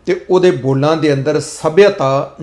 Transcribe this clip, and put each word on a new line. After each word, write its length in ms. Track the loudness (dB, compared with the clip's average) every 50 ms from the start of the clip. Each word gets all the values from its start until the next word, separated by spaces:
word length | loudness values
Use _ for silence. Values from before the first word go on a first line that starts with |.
| _
ਤੇ 140 | -6 -6 -6 -2 -2
ਉਹਦੇ 220 | 0 2 2 2 2
ਬੋਲਾਂ 420 | 0 -2 -2 0 0 0 0 0
ਦੇ 160 | 0 0 0 0
ਅੰਦਰ 260 | 0 -2 -2 -2 -4
ਸੱਭਿਅਤਾ 960 | -4 -8 -10 -6 -4 0 4 4 4 4 2 0 -2 -2 -2 -2 -4 -6 -8 -8